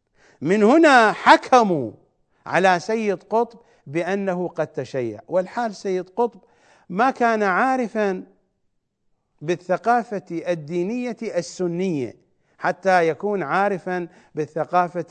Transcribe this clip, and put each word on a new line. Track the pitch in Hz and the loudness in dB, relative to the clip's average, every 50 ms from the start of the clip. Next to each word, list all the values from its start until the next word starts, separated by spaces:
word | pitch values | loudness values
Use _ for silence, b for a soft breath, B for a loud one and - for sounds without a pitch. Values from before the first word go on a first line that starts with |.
| _ _ b b b b b b | _ _ b b b b b b
من | - 156 190 220 | -2 0 2 4
هنا | 208 214 277 330 330 302 269 247 220 208 | 6 6 6 6 6 8 8 6 6 4
حكموا | 175 - - 233 302 311 - - - 247 226 196 175 147 123 104 - - _ _ _ _ _ _ _ _ - | 2 2 6 6 6 6 6 4 4 4 6 4 0 -2 -2 -6 -10 -14 _ _ _ _ _ _ _ _ -8
على | - 131 165 190 190 185 175 | -2 0 2 4 4 2 2
سيد | - - 220 233 220 208 190 156 | 0 -2 -4 -2 -2 -2 -4 -4
قطب | - - 208 226 240 233 - - b b b b b | -6 -4 -2 -2 -2 -2 -6 -20 b b b b b
بأنه | 143 139 165 175 170 196 202 196 196 175 180 180 165 | -8 -6 -4 -4 -2 -4 -4 -2 -4 -4 -4 -6 -6
قد | - - 156 | -4 -6 -6
تشيع، | 147 - - 131 - - 135 120 113 104 104 - - | -6 -6 -10 -10 -6 -6 -6 -6 -6 -8 -10 -8 -4
والحال | - 185 185 185 - 240 240 220 190 | -2 -2 -2 -4 -4 -6 -6 -6 -6
سيد | - - 202 185 185 180 - | -8 -6 -6 -4 -6 -6 -6
قطب | - - 240 226 - 190 _ b b b b b b b b b | -4 -4 -4 -4 -4 -10 _ b b b b b b b b b
ما | 180 190 240 262 | -2 0 0 0
كان | - - 240 233 226 214 | 0 0 0 0 0 0
عارفاً | 208 196 180 185 240 262 262 254 240 208 - 220 208 196 185 185 190 - _ _ _ _ _ _ _ _ _ _ _ _ _ _ _ _ _ _ _ _ _ - | 0 0 0 0 0 0 0 -2 -4 -4 -4 -4 -2 -2 -4 -6 -10 -16 _ _ _ _ _ _ _ _ _ _ _ _ _ _ _ _ _ _ _ _ _ -10
بالثقافة | 147 156 180 160 - - 185 170 - 226 240 240 226 - 214 185 - - | -6 -6 -6 -4 -4 -4 -4 -2 0 0 0 0 0 -4 -8 -10 -10 -8
الدينية | 170 165 - 180 175 170 147 143 175 175 175 196 233 247 247 247 214 - | -10 -8 -6 -6 -6 -6 -6 -6 -4 -4 -4 -4 -4 -6 -6 -6 -8 -8
السنية | 226 202 165 175 170 - - - 185 175 170 175 190 196 165 143 123 110 - _ _ _ _ _ _ _ _ - | -8 -6 -6 -6 -6 -6 -6 -6 -6 -4 -4 -2 -2 -2 -2 -4 -4 -6 -10 _ _ _ _ _ _ _ _ -6
حتى | - 180 180 - - 190 185 180 165 160 | -4 -4 -4 -2 0 2 2 2 2 2
يكون | 151 - - 208 208 190 | -2 -2 -4 -4 -4 -4
عارفاً | 160 135 160 185 202 202 196 170 - 185 180 180 175 170 b b b b b | -4 -2 -2 0 0 0 -2 -4 -6 -6 -6 -6 -8 -10 b b b b b
بالثقافة | 151 156 - - 165 151 - 175 180 180 170 - 180 160 - | -8 -8 -6 -4 -4 -2 0 2 0 0 0 -2 -8 -8 -6